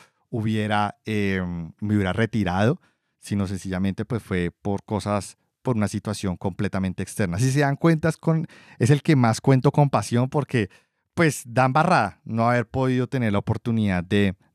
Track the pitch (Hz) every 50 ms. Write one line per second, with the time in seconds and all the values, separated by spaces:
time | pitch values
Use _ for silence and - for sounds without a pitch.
0 | - _ _ _ _ _ - 117 107 107 110 110 104 104 104 104 104 101 - _
1 | - 110 110 104 101 98 95 95 92 87 87 85 82 82 - - 107 104 104 104
2 | 98 92 90 104 113 107 - 113 98 87 87 95 107 117 160 - _ _ _ _
3 | _ _ _ _ - - 107 101 98 92 101 90 - 98 92 90 95 98 92 -
4 | 110 - 131 107 - - 98 90 87 85 - _ - 104 101 98 - - 110 98
5 | - 104 104 101 90 - - _ _ _ _ _ - 131 123 107 104 95 - 101
6 | - 110 101 - - 98 87 - - 101 87 - 104 92 - 95 95 92 87 -
7 | 95 - - - 107 87 85 98 127 131 131 147 147 139 139 - - 165 165 156
8 | - 165 - - - 175 160 160 - - - - - - - - 120 117 147 139
9 | - - 156 135 120 113 110 - - 139 135 131 - 147 - - 143 139 - 113
10 | 101 - 117 120 127 131 - 151 131 - - 120 101 - _ _ _ _ _ _
11 | _ _ - - 170 151 - - - 120 113 127 131 131 127 156 160 175 180 143
12 | 110 98 - _ - - 107 113 113 120 123 120 113 - - 131 131 131 127 123
13 | 127 117 - 131 117 110 101 101 - - 107 104 - 120 113 113 107 101 92 90
14 | 85 92 101 101 101 98 92 - _ _